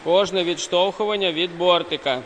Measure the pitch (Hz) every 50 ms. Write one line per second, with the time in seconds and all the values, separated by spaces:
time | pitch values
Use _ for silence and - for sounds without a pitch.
0 | - 156 170 190 202 185 180 190 175 170 175 147 - - - 175 180 196 185 -
1 | 220 208 214 208 196 185 160 156 175 180 170 165 175 180 175 170 170 - 165 135
2 | - 143 131 123 127